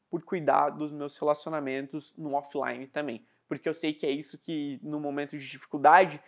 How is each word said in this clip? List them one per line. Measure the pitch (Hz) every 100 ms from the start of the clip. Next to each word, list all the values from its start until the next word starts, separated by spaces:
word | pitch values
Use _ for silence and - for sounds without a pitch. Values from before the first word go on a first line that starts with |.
| _
por | 170
cuidar | - 185 143 143 147
dos | 147 151
meus | 147 147 -
relacionamentos | 147 147 165 156 135 135 139 156 - -
no | 151 139
offline | 143 147 131 123 135
também. | 151 147 113 _ _ -
Porque | 147 165
eu |
sei | 156 156 151
que | 151
é |
isso | 143 151 151
que, | - 160 143 131
no | 147 151
momento | 147 143 143 151
de | 135
dificuldade, | 135 - 147 143 175 185 151